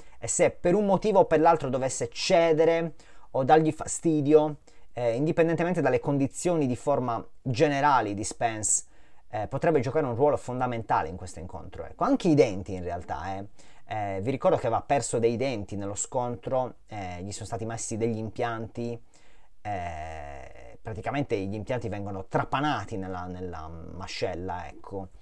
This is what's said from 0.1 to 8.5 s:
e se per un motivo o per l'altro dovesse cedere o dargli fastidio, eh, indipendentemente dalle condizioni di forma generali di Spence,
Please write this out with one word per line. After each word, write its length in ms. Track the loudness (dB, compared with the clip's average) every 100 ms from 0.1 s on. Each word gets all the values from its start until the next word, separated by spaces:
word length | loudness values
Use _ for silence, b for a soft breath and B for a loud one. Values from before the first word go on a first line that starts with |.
| b
e 80 | -4
se 240 | 2 2
per 240 | 4 2 4
un 100 | 4
motivo 360 | 2 4 6
o 40 | 6
per 140 | 6
l'altro 300 | 6 6 2
dovesse 400 | 0 -2 -2 -6
cedere 840 | -4 4 6 6 6 6 4 0 -6 b b b
o 120 | -2
dargli 280 | 6 6 6
fastidio, 840 | 0 -6 -2 2 2 8 8 6 -2 b b b
eh, 220 | -2 0 2
indipendentemente 680 | 0 4 2 2 0 2
dalle 180 | 2 2
condizioni 680 | 2 0 0 0 0 2 2
di 80 | 0
forma 480 | 0 0 0 -4 -6 -10
generali 720 | -4 2 2 4 4 4 2 -2
di 80 |
Spence, 640 | -6 -2 -2